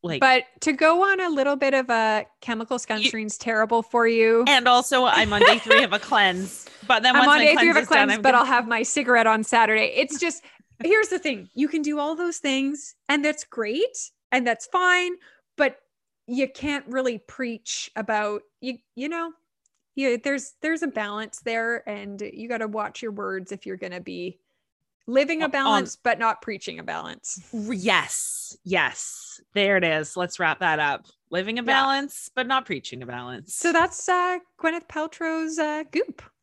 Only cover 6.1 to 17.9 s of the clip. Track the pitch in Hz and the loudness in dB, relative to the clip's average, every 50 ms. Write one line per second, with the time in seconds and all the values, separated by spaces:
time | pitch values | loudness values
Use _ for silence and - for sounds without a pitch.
6.1 | 269 220 202 190 180 185 190 185 - - - - - - - - 254 220 220 254 | 2 4 4 4 2 -2 -6 -8 -10 -16 -18 -20 -20 -20 0 2 2 4 4 4
7.1 | 254 285 254 285 294 302 233 - - 285 349 339 330 311 269 - 311 277 269 269 | 6 6 6 6 6 6 6 6 6 6 6 6 6 4 4 6 4 4 6 4
8.1 | 247 220 202 269 254 240 262 262 269 240 240 226 233 220 226 - - 294 277 240 | 2 4 4 4 6 6 4 4 2 0 2 0 -2 -2 -2 -2 -2 -2 2 4
9.1 | 247 240 226 220 220 220 220 - - 233 226 214 220 220 220 - - - 302 277 | 4 6 6 4 4 2 0 2 4 4 4 4 4 2 0 0 0 0 -2 -2
10.1 | 294 - 359 339 - - _ - _ _ _ _ _ _ - 330 403 440 427 - | -2 -4 -4 -4 -4 -6 _ -20 _ _ _ _ _ _ 0 2 2 2 2 0
11.1 | 370 359 - 311 254 196 180 - _ 233 285 285 320 320 294 302 294 294 285 302 | -4 -4 -4 -4 -6 -6 -10 -14 _ -2 -2 -2 0 -2 -4 -2 -4 -4 -4 -4
12.1 | 320 311 349 349 339 - - 285 262 269 269 277 294 285 - - - _ _ - | -4 -4 -4 -6 -6 -4 -4 -2 -2 0 -2 -4 -6 -8 -12 -20 -20 _ _ -2
13.1 | 285 302 285 302 302 302 - _ - 240 220 208 226 302 427 508 - - - - | -2 0 0 -2 -2 -4 -10 _ -8 -6 -6 -4 -2 -2 -2 -2 -4 -10 -14 -14
14.1 | _ _ _ _ - 254 240 240 226 226 - - - 359 359 359 359 359 359 359 | _ _ _ _ -2 0 0 0 -2 -4 -6 -4 -2 0 2 4 4 2 2 -2
15.1 | 359 359 _ - _ _ _ _ _ - 294 262 - _ _ _ _ _ _ _ | -6 -10 _ -20 _ _ _ _ _ 0 0 0 0 _ _ _ _ _ _ _
16.1 | _ _ _ - 247 262 269 262 269 - - 294 285 - - 214 240 262 262 254 | _ _ _ -8 -2 -2 -2 -4 -4 -8 -6 -4 -4 -6 -6 -6 -6 -2 -2 -2
17.1 | 233 208 _ - - - 262 240 233 208 _ - - - - - | -4 -6 _ -18 -10 -8 -8 -8 -8 -10 _ -10 -10 -10 -10 -10